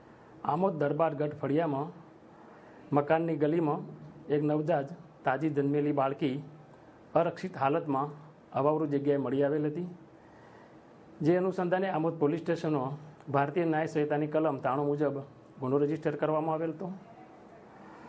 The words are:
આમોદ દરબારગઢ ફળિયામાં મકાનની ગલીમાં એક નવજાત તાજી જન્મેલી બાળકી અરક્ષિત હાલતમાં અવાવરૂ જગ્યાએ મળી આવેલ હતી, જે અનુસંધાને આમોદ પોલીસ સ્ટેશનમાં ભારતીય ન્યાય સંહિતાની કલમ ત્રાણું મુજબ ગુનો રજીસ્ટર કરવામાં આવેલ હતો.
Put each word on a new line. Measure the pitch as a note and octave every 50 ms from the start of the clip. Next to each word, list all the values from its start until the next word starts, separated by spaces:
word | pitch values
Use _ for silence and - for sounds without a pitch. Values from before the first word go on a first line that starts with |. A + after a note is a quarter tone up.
| - - - - - - - - - -
આમોદ | C#3 D#3+ F#3 G3 E3+ D3+
દરબારગઢ | D3 C#3+ D3 D3 E3 D#3+ D3+ C#3 D3+ D3+ D3+
ફળિયામાં | - - C3 C#3 D#3 E3+ D#3 C#3 C3+ D3 E3+ - - - - - - - - - - - - - - - - - - - -
મકાનની | - C#3+ C#3+ D3 D#3+ E3 E3+ E3 D#3+ C#3
ગલીમાં | D3+ D3 D#3 F3 D#3+ D3 D3 - - - - - - - - - - -
એક | D3 D3 D3+
નવજાત | D3 D3+ D3+ D#3 D3+ E3+ D3 C#3 C#3 - - - - - - -
તાજી | C#3+ C3 C3+ D3+ D#3+
જન્મેલી | D3 C#3 C#3 C#3 C#3+ D3 D3 D3 D3 C#3
બાળકી | C3+ C3+ C#3 - E3+ C#3 B2+ C#3+ - - - - - - - - - - - - - - -
અરક્ષિત | D#3 E3+ E3+ E3+ - - F#3 F3+ -
હાલતમાં | E3+ F3 D#3 E3 - D3+ C#3 C3+ C#3 D3 D3 - - - - - - - -
અવાવરૂ | B2 C3+ D3 D#3 D#3 D#3+ D3
જગ્યાએ | D3 C#3 C#3 D3 C#3+ C#3 C3+
મળી | B2 B2 C3+ C#3
આવેલ | C#3 D3 D#3 D3+ D3+
હતી, | D3+ E3 F3+ F3+ - - - - - - - - - - - - - - - - - - - - - - - - - -
જે | D#3+ D3 F3 F3+
અનુસંધાને | F3+ F#3+ F3+ F#3 F3+ F3 F3+ F#3 F#3+ F#3+
આમોદ | F#3 D#3+ D#3+ E3 E3 D#3+
પોલીસ | E3 D3 D3 E3+ -
સ્ટેશનમાં | - E3+ E3 - D#3+ D3+ C#3+ B2+ C3 D3 D3 - - - - - - C3+
ભારતીય | C#3 C#3 D3 C#3+ F3 E3+
ન્યાય | E3 D#3 D#3 D#3+ D3+ D#3
સંહિતાની | D#3 D3 D3 D3 D3 D3+ D3+ D3+
કલમ | D#3 D#3+ D#3+ C#3 C3
ત્રાણું | A#2+ C3+ B2 C#3+ D3 C#3+
મુજબ | D3 D3 D3+ C#3 C3 C#3 C3+ - - - - - - -
ગુનો | C3+ B2+ C3 C#3+
રજીસ્ટર | D3 C#3+ D#3 D3+ D3+ D#3+ D3 D3
કરવામાં | D#3 D3+ D#3 D#3 D3+ D#3+ D#3+
આવેલ | D#3 E3 E3 D#3
હતો. | D#3+ F#3+ F3 F#3+ - - - - - - - - - - - - - - - - - - - - - -